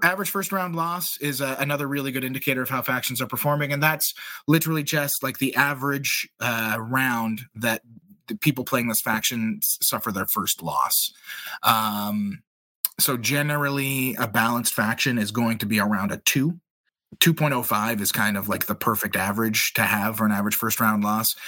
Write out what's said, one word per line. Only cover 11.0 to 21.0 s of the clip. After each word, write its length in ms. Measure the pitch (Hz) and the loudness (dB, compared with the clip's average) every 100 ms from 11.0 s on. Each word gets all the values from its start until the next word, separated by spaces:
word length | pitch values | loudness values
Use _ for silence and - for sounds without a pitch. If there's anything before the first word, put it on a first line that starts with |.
| - - - - - - | -2 -6 -16 -14 -12 -4
Um, 800 | - 113 110 104 104 104 101 - _ _ _ _ - - | 2 2 2 0 -2 -2 -2 -6 _ _ _ _ -8 -2
so 180 | - 127 | 0 0
generally, 1000 | 110 143 147 147 143 139 135 135 131 - | 0 0 2 0 0 0 0 0 -2 0
a 120 | 117 | 0
balanced 460 | 107 113 120 117 | 2 2 2 0
faction 440 | - 107 110 - 120 | 2 0 2 2 2
is 140 | 104 | 0
going 260 | 113 117 113 | 2 0 0
to 60 | 101 | 0
be 140 | 107 | 2
around 320 | 101 104 98 | 2 2 0
a 60 | 95 | -2
two. 420 | - 139 143 170 _ _ _ _ _ - | 0 2 2 0 _ _ _ _ _ 2
Two 140 | - | 4
point 200 | 165 151 | 4 2
oh 100 | 131 | 0
five 380 | 113 107 110 110 | 2 2 2 2
is 100 | 98 | 0
kind 240 | - 104 101 | 2 2 0
of, 140 | 95 | 0
like, 160 | 92 - | -2 -2
the 100 | 101 | -2
perfect 400 | - 107 101 101 | 0 0 0 0
average 560 | 98 101 113 110 - - | 0 0 0 0 0 0
to 80 | |
have 340 | 113 107 101 110 | 2 2 0 2
for 80 | 107 | 2
an 60 | |
average 220 | 101 104 - | 2 0 0
first 240 | 113 - | 0 2
round 240 | 113 107 | 2 2